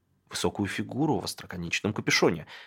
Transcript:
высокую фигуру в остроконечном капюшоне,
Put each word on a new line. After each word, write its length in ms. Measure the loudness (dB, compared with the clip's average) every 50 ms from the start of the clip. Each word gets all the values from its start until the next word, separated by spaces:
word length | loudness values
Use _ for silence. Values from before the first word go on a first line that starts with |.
| _ _ _ _ _ -10
высокую 400 | -6 0 0 0 0 0 -2 -2
фигуру 520 | 0 -4 -6 -4 -2 0 2 2 2 0
в 40 | 0
остроконечном 720 | -4 -8 -8 -10 -10 -8 -6 -6 -2 -2 0 0 0 -2
капюшоне, 520 | -2 0 2 4 6 6 6 4 4 -4 -10 -16 -18 -18